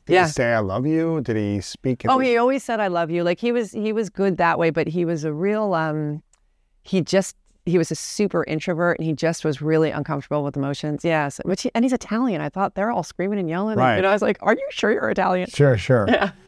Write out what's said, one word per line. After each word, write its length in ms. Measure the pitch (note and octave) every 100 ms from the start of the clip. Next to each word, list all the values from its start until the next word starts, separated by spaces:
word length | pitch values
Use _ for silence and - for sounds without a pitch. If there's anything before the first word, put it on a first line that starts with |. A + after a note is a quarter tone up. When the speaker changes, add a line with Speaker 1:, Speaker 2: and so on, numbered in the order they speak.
| -
Speaker 1:
Did 80 |
Speaker 2:
Yeah. 120 | F3+ E3
Speaker 1:
he 40 |
say, 220 | C#3 A#2+
"I 60 | A2+
love 260 | G2 G#2 C#3+
you"? 360 | D#3+ E3 D#3+
Did 140 | A#2+ G#2+
he 220 | G2+ G2+
speak 440 | - - C3 A#2+ -
in 60 |
Speaker 2:
Oh, 80 | A#3+
Speaker 1:
the 60 | C4
Speaker 2:
he 120 | A#3
always 260 | B3 C4+
said, 160 | - A3
"I 80 | G3
love 220 | E3+ D#3+
you." 140 | F3
Like, 160 | E3+ F3
he 120 | A#3+
was, 200 | A#3+ G3+
he 200 | G#3+ G#3+
was 180 | G#3+ G3+
good 280 | - G3 E3+
that 220 | E3+ E3
way, 100 | E3
but 180 | D#3+ D#3+
he 160 | F3 E3
was 180 | E3
a 100 | D#3
real, 400 | D3+ G3 G#3+ G#3
um, 480 | E3 D#3+ D#3 D3+ D3+ _ _ _ _ _ _
he 180 | - F#3+
just, 340 | C#3+ G3 - - _ _ F3
he 140 | F3
was 100 | -
a 60 | D#3+
super 480 | - - G3+ E3+
introvert 560 | D3 D#3 F#3 D#3+ F3 -
and 80 | D#3+
he 60 |
just 300 | D3 E3 E3
was 160 | D#3 C#3+
really 300 | D3+ D#3+ D#3
uncomfortable 540 | D3+ C#3+ C#3+ - D3
with 120 | C#3+ C#3+
emotions. 480 | C#3 C#3+ D3+ D3
Yeah. 260 | E3+ D#3+ C#3+
So, 120 | - F3
which 180 | G3
he, 80 | B3
and 100 | A#3
he's 100 | B3+
Italian. 460 | B3+ - A3 B3+ D#3+
I 100 | D3
thought 260 | F#3+ G3 -
they're 160 | G#3+
all 100 | A3
screaming 380 | D#3+ - F#3+ G#3
and 100 | E3
yelling. 260 | F3 G#3+ A3
Speaker 1:
Right. 160 | B2+ A2+
Speaker 2:
And 100 | F#3+
I 80 |
was 80 | G#3
like, 160 | G#3+ -
"Are 120 | G3+
you 140 | A#3+ C#5
sure 220 | - G#3+
you're 180 | - -
Italian?" 380 | F#3 F#3 F#3 F3+
Speaker 1:
Sure, 260 | - C#3+ A2
sure. 280 | - A#2+ G2+
Speaker 2:
Yeah. 220 | - F#3+ -